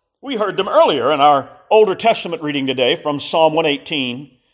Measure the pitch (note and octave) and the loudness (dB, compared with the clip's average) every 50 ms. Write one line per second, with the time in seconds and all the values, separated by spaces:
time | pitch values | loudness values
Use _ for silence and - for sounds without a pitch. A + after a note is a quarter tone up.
0 | _ _ _ _ - C#4 C4+ G3+ G#3+ F#3+ E3+ F3 F#3+ G#3 A#3 D4+ E4 C4 D#3+ B2+ | _ _ _ _ -12 -10 -6 -4 -4 -4 -4 -4 -4 0 2 2 2 2 2 0
1 | A2+ C3+ D#3 C#3 C#3+ D3 D3 C3+ C3 - - _ _ - G3+ A3 G#3+ F#3+ F3+ - | 0 0 2 4 4 4 4 2 0 -6 -14 _ _ 2 4 4 4 2 0 0
2 | - A3+ G#3 - - F3+ E3 D#3+ D#3 D3+ C#3+ C#3+ C3+ C3 C3 B2+ B2 B2+ D#3+ - | 0 0 0 0 -4 -10 -10 -8 -8 -6 -4 -4 -4 -2 0 0 0 0 0 -2
3 | - D3+ D3 C#3 - - - E3 D#3+ D#3 D3+ D#3+ D#3+ D#3 C#3+ C#3 - - E3 D3 | -4 -6 -6 -6 -6 -4 0 2 2 2 2 0 0 0 -2 -4 -6 -6 -6 -6
4 | C3 B2 A#2+ C3 D3 - _ _ _ _ | -4 -6 -8 -10 -14 -18 _ _ _ _